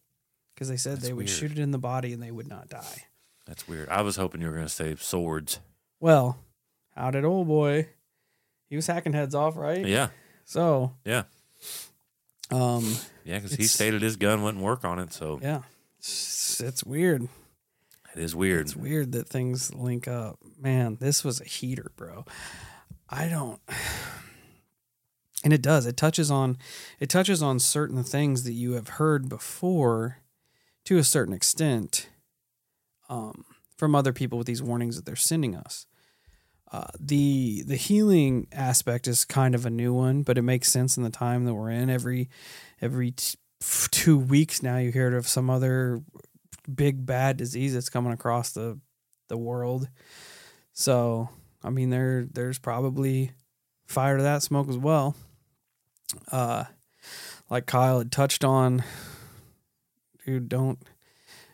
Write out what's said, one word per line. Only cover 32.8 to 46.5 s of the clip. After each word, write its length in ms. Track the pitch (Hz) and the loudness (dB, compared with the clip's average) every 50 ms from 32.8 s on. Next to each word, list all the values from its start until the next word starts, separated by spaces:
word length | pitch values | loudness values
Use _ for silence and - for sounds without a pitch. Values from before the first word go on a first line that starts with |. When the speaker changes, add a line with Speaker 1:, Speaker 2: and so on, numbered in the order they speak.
| _ _ _ _ _ - | _ _ _ _ _ -12
Speaker 1:
um, 340 | 135 120 110 107 - - - _ _ _ _ _ _ | -10 -10 -10 -10 -12 -16 -20 _ _ _ _ _ _
from 200 | - 160 151 147 | 0 2 4 4
other 180 | 143 135 135 123 | 4 4 2 0
people 240 | - 135 120 120 120 | -2 -4 -4 -4 -4
with 80 | 117 120 | -4 -4
these 140 | 120 117 | -4 -4
warnings 340 | 135 120 117 117 120 120 117 | -4 -2 -2 -2 -2 -4 -6
that 100 | - - | -8 -10
they're 100 | - - | -8 -4
sending 400 | - - - 165 160 147 120 92 | -2 0 0 0 0 0 -2 -4
us. 320 | 80 - - - - - _ _ _ _ _ _ _ _ _ - _ _ _ _ _ _ - | -6 -10 -14 -14 -16 -16 _ _ _ _ _ _ _ _ _ -20 _ _ _ _ _ _ -14
Uh, 140 | - - - - - - | -12 -12 -10 -12 -12 -10
the, 640 | 147 143 147 143 143 143 139 135 127 120 104 95 65 | -4 2 4 4 4 4 4 4 2 0 0 -2 -4
the 100 | - 139 | -4 -4
healing 720 | 123 - - 202 208 214 214 196 170 147 135 127 120 - - | -2 0 2 4 6 6 8 8 6 6 6 4 2 0 -4
aspect 560 | - 139 135 127 127 - - - 120 120 - 131 | -4 -2 0 2 2 2 2 0 -2 -2 0 0
is 180 | 120 - - | 0 0 0
kind 300 | - - 139 131 131 123 | 2 4 4 4 4 4
of 100 | 120 123 | 2 0
a 40 | 123 | 0
new 240 | 117 117 120 123 123 | -2 0 0 2 2
one, 280 | 127 127 131 131 143 143 | 4 4 4 2 2 2
but 140 | - 123 123 | 2 2 2
it 40 | 120 | 4
makes 280 | 123 127 123 123 - | 2 2 2 2 2
sense 240 | - 127 127 127 - - | 2 4 2 2 0 0
in 60 | 123 | -2
the 60 | 113 | -2
time 360 | - - 123 120 120 123 123 | -2 -2 -2 0 0 0 0
that 80 | 123 113 | 0 -2
we're 140 | 104 110 113 | -2 -2 -2
in. 180 | 113 117 123 131 | -2 0 0 0
Every, 400 | 127 127 123 123 123 127 127 127 - - - - - - - - - - | 0 0 -2 -2 -2 -2 -4 -4 -8 -14 -20 -20 -20 -20 -20 -20 -10 -6
every 300 | - 120 131 127 123 123 | -4 -4 -2 -2 -2 -2
t-, 260 | 123 - - - - - _ _ _ - | -4 -4 -6 -6 -6 -8 _ _ _ -10
f-, 280 | - - - - - - | -6 -2 -2 0 0 0
two 260 | - - - 165 156 143 | 0 4 6 8 8 8
weeks 440 | 131 127 139 143 160 156 - - - | 6 6 4 4 4 4 0 -2 -2
now, 140 | 127 123 127 | 0 0 0
you 140 | 127 123 | 0 0
hear 240 | 117 131 127 123 123 123 | 2 2 2 2 2 0
of 100 | 117 - | 0 0
some 220 | - 127 127 131 | 0 2 2 2
other 540 | 131 127 131 131 127 131 127 123 123 117 151 - - - - _ _ _ _ _ | 2 2 2 2 2 2 2 0 -2 -4 -6 -10 -20 -20 -20 _ _ _ _ _